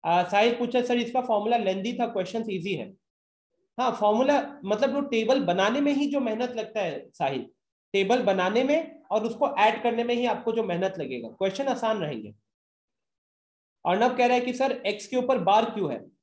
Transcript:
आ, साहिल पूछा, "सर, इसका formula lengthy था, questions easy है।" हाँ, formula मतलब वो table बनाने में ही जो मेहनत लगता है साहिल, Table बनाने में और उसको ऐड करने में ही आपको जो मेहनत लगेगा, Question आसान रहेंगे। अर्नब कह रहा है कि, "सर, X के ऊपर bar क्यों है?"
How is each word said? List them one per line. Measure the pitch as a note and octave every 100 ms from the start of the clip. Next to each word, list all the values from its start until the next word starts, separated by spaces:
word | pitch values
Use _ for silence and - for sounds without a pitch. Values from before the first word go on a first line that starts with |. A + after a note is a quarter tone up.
| E3
आ, | F3
साहिल | F3+ G3+ A3+ A#3
पूछा, | A#3+ B3
"सर, | A#3+ A#3+
इसका | A#3 B3+
formula | B3 G#3+ G#3+ A#3
lengthy | G3 F#3+ G3+ G3
था, | A#3
questions | G#3 F3+ A3+ A3
easy | F#3 F3
है।" | D#3+ G2+ - _ _ _ _ _ _ _ -
हाँ, | B3 A3+
formula | G#3 G#3+ C4+ C#4+ - - F#3+
मतलब | G#3+ C4 C#4+
वो |
table | - A3+ A3 C4
बनाने | F3+ F3+ G3 C4
में | C#4+
ही | C#4 C#4+
जो | C#4
मेहनत | A#3+ A3 B3
लगता | A3+ A3 G#3+
है | F3+ C#3 -
साहिल, | _ C#3 C3+ A2 _ _ _ _
Table | G3 G3 B3
बनाने | G3 F#3+ F3+ A3
में | C4+ D#4 D#4+ - _
और | G#3+ A3
उसको | A3+ C#4+ F3
ऐड | G#3+ A#3
करने | A#3+ A3+
में | A#3+ A#3+
ही | A#3+
आपको | G#3 -
जो | A3+
मेहनत | G3+ E3+ F#3+ F#3
लगेगा, | C3+ B2+ A#2
Question | - F#3+ F#3+ C#4
आसान | B3 A3+ A3
रहेंगे। | D3+ B2 G#2+ - _ _ _ _ _ _ _ _ _ _ _ _ _ _ F3
अर्नब | F#3+ A#3+ B3
कह | A#3+
रहा | B3
है |
कि, | B3
"सर, | - C4 B3+ G3
X | G#3+ -
के | B3+
ऊपर | B3 B3+
bar | F3+ G#3 A3+
क्यों | G#3+ E3+
है?" | A#2 - _